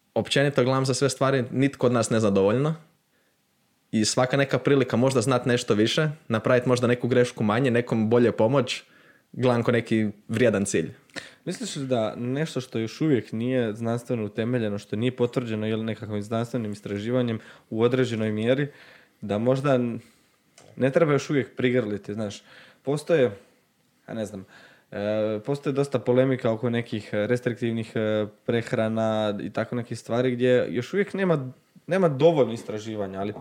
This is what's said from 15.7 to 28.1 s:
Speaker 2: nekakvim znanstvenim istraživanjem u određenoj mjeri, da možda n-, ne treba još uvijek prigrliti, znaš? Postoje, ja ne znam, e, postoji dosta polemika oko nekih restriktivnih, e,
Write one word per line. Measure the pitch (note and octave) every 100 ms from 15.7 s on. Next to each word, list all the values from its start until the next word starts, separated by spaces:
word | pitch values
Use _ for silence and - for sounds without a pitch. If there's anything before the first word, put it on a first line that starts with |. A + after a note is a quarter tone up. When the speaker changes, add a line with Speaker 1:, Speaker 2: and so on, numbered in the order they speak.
| A2
Speaker 2:
nekakvim | A2 G#2+ G#2 G#2
znanstvenim | G#2 A2+ A#2 B2+ G#2+
istraživanjem | G#2 - G2+ A2 B2+ A#2+ A2+ - - -
u | A2
određenoj | A#2+ B2+ A#2+ A2+ A2
mjeri, | G#2+ A2+ C3+ C#3+ - - - _ -
da | G2+ G#2
možda | A#2+ C3+ C#3+
n-, | C3 A#2+ A2 - _ _ _ _ _ - -
ne | B2+
treba | E3+ D#3+
još | C#3+ -
uvijek | D3 A#2+ -
prigrliti, | B2+ B2+ G#2+ G2+ -
znaš? | G#2 G#2+ - - - - _
Postoje, | - D3 - E3 A#2+ G2+ _ _ _ _ _ _ -
ja |
ne | A2+ G2+
znam, | G2 F#2+ - - _ -
e, | G#2 G#2 G#2+ G#2+ G#2+ C#3
postoji | C#3+ -
dosta | C3+ C#3 B2+
polemika | B2+ B2 C3 C3 A#2
oko | A2 B2
nekih | A#2 A#2 A2 -
restriktivnih, | G#2+ A2 B2 B2 A2 A#2 A2+ G#2+
e, | A2+ G#2+